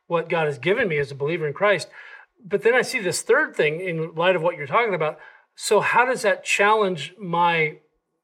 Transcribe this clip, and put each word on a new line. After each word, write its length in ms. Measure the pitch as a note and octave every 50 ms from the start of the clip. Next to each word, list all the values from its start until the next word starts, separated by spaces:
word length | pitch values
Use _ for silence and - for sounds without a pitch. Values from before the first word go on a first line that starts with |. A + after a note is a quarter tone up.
| _
what 240 | - E3+ E3 D#3+ D#3+
God 160 | F3 E3 D#3+
has 120 | D3+ C#3 B2+
given 300 | B2 E3+ G3+ B3+ B3+ F#3
me 120 | D#3 D3
as 120 | C#3+ -
a 40 | C#3
believer 300 | C3 C#3+ D3 E3+ E3+ D#3
in 80 | D3 C#3+
Christ. 360 | - G3 G#3 G3+ D#3+ - - - - - - - - - _ _ _ B3
But 160 | F3+ G3 G3+
then 140 | - A3 B3+
I 80 | B3+ -
see 160 | B3+ - B3+
this 220 | G3 F3+ D3+ - -
third 340 | - A3+ C#4+ D#4 C4 - -
thing 240 | E3+ D3+ D3+ E3
in 340 | F#3+ F#3 E3 D#3+ D#3+ E3+ E3
light 220 | D#3 E3+ F#3 F#3 E3+
of 40 |
what 140 | D#3 F3 E3+
you're 120 | D#3 D3 C3
talking 260 | F3+ A3 A#3+ A3 F#3
about. 260 | E3 D3+ D3+ D3+ - - - - _ _ _ _
So 260 | - - - G#3+ G3
how 240 | - - - A3+ B3
does 160 | B3+ B3+ G#3+
that 240 | - G3+ F#3 F#3 -
challenge 680 | - - - G3+ G#3 G#3+ A3 G#3 F#3+ F#3 D3+ C#3 - - -
my, 640 | G#3 F3 E3+ E3+ F3 F3 E3+ E3 D#3 D3+ D3+ - _ _ _ _ _ _ _ _